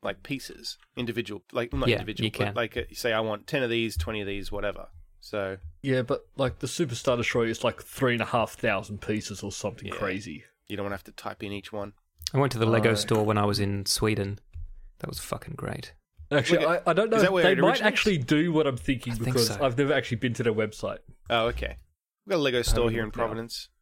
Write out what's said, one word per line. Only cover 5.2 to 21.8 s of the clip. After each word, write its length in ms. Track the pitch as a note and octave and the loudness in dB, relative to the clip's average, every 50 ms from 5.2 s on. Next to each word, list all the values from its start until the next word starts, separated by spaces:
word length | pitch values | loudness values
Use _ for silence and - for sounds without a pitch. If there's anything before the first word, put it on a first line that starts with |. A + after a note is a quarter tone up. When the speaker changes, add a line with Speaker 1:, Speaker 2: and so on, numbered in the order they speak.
Speaker 1:
So 360 | - - - G#2+ G2 F#2+ F#2+ F#2+ - - - - - | -16 -8 -4 -4 -4 -4 -6 -8 -12 -16 -16 -8 -2
Speaker 3:
Yeah, 200 | C#3 C3 B2+ A#2+ | 0 2 2 2
but, 240 | A#2 C#3+ - - _ _ | 0 -2 -4 -4 _ _
like, 240 | - C3+ B2+ - - | -2 -2 -2 0 -4
the 60 | - B2 | -8 -8
Superstar 480 | - - F3 C3+ A#2+ - - - B2 | -2 -2 -2 -2 -2 -2 0 0 2
Destroyer 300 | A#2+ A#2 - - C3 A#2 A2+ | 2 2 0 2 2 2 2
is, 160 | A2+ - - | 0 0 0
like, 180 | A#2+ A2 - - | -2 -2 -2 -12
three 300 | - - - C#3 B2+ A#2 | -16 -4 0 2 2 2
and 100 | A#2 A2 | 2 0
a 40 | |
half 260 | - - A#2+ A2 G#2 - | 0 2 0 0 0 -2
thousand 460 | - - A#2 G#2 F#2+ F#2+ G2 G#2 G2 | -2 0 0 0 0 -2 -6 -10 -10
pieces 420 | - - G#2+ G#2+ G#2+ - G#2 F#2 - | -4 -2 -2 -2 -2 -4 -10 -8 -8
or 80 | G2+ | -8
something 380 | F#2 - - G#2 - - - G2 | -8 -4 -6 -6 -6 -6 -10 -8
Speaker 1:
Yeah. 60 | F#2 | -6
Speaker 3:
crazy. 500 | - G#2+ G2 F#2+ F#2+ G2+ - - - - - _ _ _ _ | -4 -4 -2 -4 -4 -6 -8 -12 -12 -14 -20 _ _ _ _
Speaker 1:
You 80 | G#2 | -8
don't 80 | G2 G2+ | -6 -4
wanna 100 | G2+ G2+ | -4 -6
have 100 | F#2+ - | -8 -10
to 80 | - - | -14 -20
type 300 | - - A2+ - _ - | -12 -10 -10 -10 _ -8
in 80 | G2+ | -8
each 220 | G2+ G#2 G2 - - | -8 -8 -10 -10 -8
one. 220 | G#2+ G2+ G#2 - _ _ _ _ _ - - - | -8 -8 -8 -12 _ _ _ _ _ -10 -2 0
Speaker 2:
I 60 | C3 | 2
went 140 | C#3 C3 B2+ | 2 2 2
to 60 | A#2 | 2
the 80 | A2+ | 2
Lego 240 | A2 A2+ A#2 G#2+ A#2 | 4 4 6 6 4
Speaker 3:
No. 40 | A2 | 4
Speaker 2:
store 300 | G#2 - - A#2 A2 G#2+ | 2 2 2 2 2 4
when 120 | G#2 A2 G#2+ | 4 4 4
I 60 | G#2 | 4
was 140 | G#2 G2+ G2+ | 2 2 2
in 260 | G2+ G2 G2+ G2+ G2 | 0 0 0 -2 -2
Sweden. 520 | - - - - A2 G#2+ G2+ G2+ G2 G2+ - _ _ _ - - - - - - - - _ | -2 0 2 2 2 2 0 -2 -4 -4 -8 _ _ _ -12 -12 -12 -12 -16 -18 -20 -18 _
That 80 | - - | -10 -10
was 100 | - - | -8 -8
fucking 340 | - - - - - - - | -8 -6 -8 -8 -8 -12 -12
great. 360 | - - - - - B2 - - _ _ _ _ _ - - | -8 -8 -8 -8 -8 -10 -14 -18 _ _ _ _ _ -8 0
Speaker 3:
Actually, 300 | - D3 - - E3+ D#3+ | 0 2 4 4 4 4
Speaker 1:
Look 100 | D#3 D3+ | 4 4
at, 180 | E3+ F3 - - | 2 2 2 2
Speaker 3:
I, 20 | |
I 40 | E3 | 2
don't 160 | E3 G#3+ A3+ | 4 2 4
know 60 | A3+ | 4
Speaker 1:
is 60 | A3 G3+ | 6 6
that 60 | F#3 | 6
Speaker 3:
if 40 | F#3+ | 6
Speaker 1:
where 120 | F3+ E3+ | 6 6
Speaker 3:
they 80 | F3+ F#3+ | 6 6
Speaker 1:
it 60 | F3+ | 6
Speaker 3:
might 100 | E3+ G3 B3+ | 6 4 4
Speaker 1:
originates? 140 | C4 A3 | 4 2
Speaker 3:
actually 320 | G#3+ G#3 - - G#3+ G3 D#3+ | 2 2 4 2 2 2 2
do 340 | B2+ - D#3 D3+ D#3+ F3 E3 | 2 4 4 4 4 4 4
what 140 | D3+ D#3 | 4 4
I'm 100 | C#3+ C3 A#2+ | 2 2 -2
thinking 340 | - - C#3 A#2+ - A#2+ A#2+ | 0 0 -2 0 0 -6 -4
Speaker 2:
I 40 | |
think 100 | A2 A#2 B2 | -2 -2 0
Speaker 3:
because 200 | B2+ B2+ A#2 A2 | 2 2 2 2
Speaker 2:
so. 140 | A2+ G2 D3 | 0 2 0
Speaker 3:
I've 120 | C3+ A#2+ A#2+ | 0 2 2
never 140 | C#3+ C3+ D3+ | 2 4 4
actually 240 | C3+ B2 - B2+ A2 | 2 2 0 -2 0
been 140 | - B2+ A#2 | 0 0 0
to 80 | - B2 | 2 2
their 120 | A#2 A2 | 2 2
website. 440 | G#2+ A2 G#2+ - - - G2 G#2 - - - - - - - | 2 0 -2 -2 -6 -6 -6 -6 -8 -12 -20 -20 -20 -4 0
Speaker 1:
Oh, 160 | A#2+ A#2 A2+ A#2 | 2 2 4 2
okay. 280 | A#2+ - G#2+ G2 G2 - | 0 -2 -6 -6 -8 -12